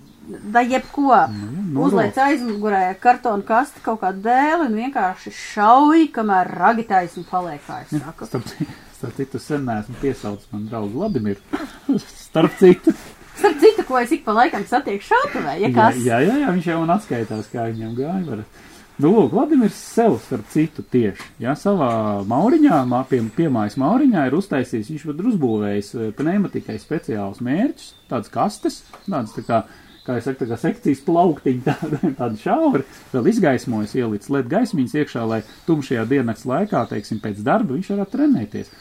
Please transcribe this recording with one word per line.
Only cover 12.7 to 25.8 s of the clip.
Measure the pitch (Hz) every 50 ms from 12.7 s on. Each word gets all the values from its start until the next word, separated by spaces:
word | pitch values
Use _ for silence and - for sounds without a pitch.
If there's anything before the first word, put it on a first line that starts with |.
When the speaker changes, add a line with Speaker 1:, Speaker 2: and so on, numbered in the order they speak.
| 180 - - 320 - - - - - - - - -
Speaker 1:
Starp | - - 415 311
citu, | 285 311 440 427 427 -
ko | - 262
es | 247 240 233
ik | 330 330 -
pa | 240 208
laikam | 226 247 330 - 202 196
satieku | - 240 269 - - 196 202 -
šautavē, | - 440 494 571 571 - - 170 147 147
ja | 165 202 -
Speaker 2:
Jā, | 123
Speaker 1:
kas. | 120 - 117 123
Speaker 2:
jā, | 127 117 123 117 123
jā, | 143 190 254
jā, | 294 285 220
viņš | 175 185 160
jau | 170 165 165
man | 165 165
atskaitās, | 170 214 - - 135 117 110 101 110 107 104
kā | - - 123 117 113
viņam | 113 113 113 113 117
gāja, | 123 135 156 185 190 180
var. | 147 120 104 107 - - - - - - - - - -
Nu, | - 139 156 214
lūk, | 226 165 113
Vladimirs | 127 214 277 294 330 262 226 190 - -
sev, | - - - 214 233 214 135 110
starp | - - 135 110 104 -
citu, | - 151 156 160 - - 101
tieši, | - - 127 113 101 90 - - - -
ja, | - 117 123 151
savā | 156 - 202 202 185 139 120 113 113 107 107 101 101 98
mauriņā, | 101 117 139 190 247 339 311 294 285 170 143 127
mā-, | 123 123 123 127
pie, | - 135 123 113 110
piemājas | - - 165 156 127 110 104 104 -
mauriņā | 135 131 151 220 262 302 269 214 165 135
ir | 127 131
uztaisījis, | 175 196 - 156 135 123 - - 113 107 147
viņš | 156 147 -
pat | 156 143 156
ir | 190 254
uzbūvējis, | 226 180 139 117 110 104 104 101 101 104